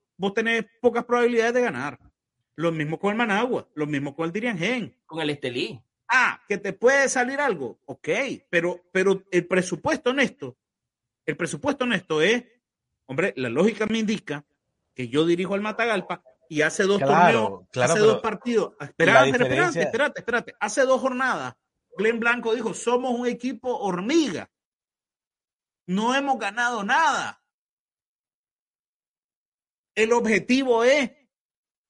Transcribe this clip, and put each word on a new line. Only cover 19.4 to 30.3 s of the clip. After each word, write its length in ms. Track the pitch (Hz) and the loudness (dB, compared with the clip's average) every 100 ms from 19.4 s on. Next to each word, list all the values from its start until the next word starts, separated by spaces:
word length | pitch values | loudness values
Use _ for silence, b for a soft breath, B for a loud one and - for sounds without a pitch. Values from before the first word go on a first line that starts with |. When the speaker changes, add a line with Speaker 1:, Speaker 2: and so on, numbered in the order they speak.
| - | 2
Speaker 3:
diferencia 340 | - 349 170 | 2 0 0
Speaker 1:
espérate, 380 | 147 226 285 - | -2 0 -2 -4
espérate, 340 | - 233 226 - | -4 -4 -4 -6
hace 240 | 208 285 | -4 0
dos 180 | 262 254 | 2 2
jornadas, 540 | 254 247 262 180 127 - _ _ _ - | 0 -2 -2 -2 -6 -12 _ _ _ -2
Glenn 220 | 214 233 | 0 4
Blanco 340 | 233 240 226 | 4 4 2
dijo, 200 | 240 214 | 0 -2
"Somos 440 | 175 240 247 262 240 | -4 0 2 2 -2
un 80 | 247 | -2
equipo 420 | - 254 240 254 233 | -2 -4 -6 -4 -4
hormiga", 720 | 202 180 202 330 269 143 95 _ _ _ _ _ _ _ _ _ _ _ _ _ - | -2 -2 2 2 2 -2 -10 _ _ _ _ _ _ _ _ _ _ _ _ _ -6
no 240 | 185 226 | -2 0
hemos 240 | 269 277 247 | 0 -2 -2
ganado 460 | 202 220 240 233 | -4 -2 -2 -2
nada. 580 | 196 285 311 220 113 - _ _ _ _ _ _ _ _ _ _ _ _ _ _ _ _ _ _ _ _ _ _ _ _ _ - | 0 2 2 0 -4 -10 _ _ _ _ _ _ _ _ _ _ _ _ _ _ _ _ _ _ _ _ _ _ _ _ _ 0
El 160 | 226 | 2
objetivo 720 | 240 214 | 2 2